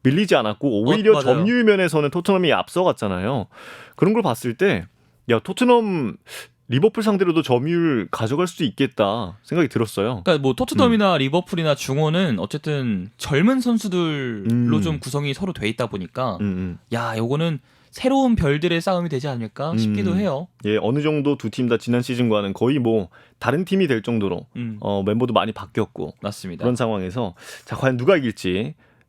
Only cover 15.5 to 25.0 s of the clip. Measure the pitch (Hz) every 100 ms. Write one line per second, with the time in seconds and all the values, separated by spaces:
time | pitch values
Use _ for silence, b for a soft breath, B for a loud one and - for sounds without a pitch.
15.5 | 160 107 110 117 101 87 123 127 90 101
16.5 | 92 92 87 _ 117 117 113 117 147 165
17.5 | 151 b b b - 262 269 262 226 151
18.5 | 147 170 170 180 180 170 135 143 120 110
19.5 | - 147 113 110 104 - 190 202 139 180
20.5 | _ 104 107 110 139 151 151 143 139 -
21.5 | 117 123 113 - 123 123 123 120 104 101
22.5 | 95 117 147 117 113 90 b b _ 113
23.5 | 143 185 190 170 113 104 117 98 - -
24.5 | - 120 107 104 101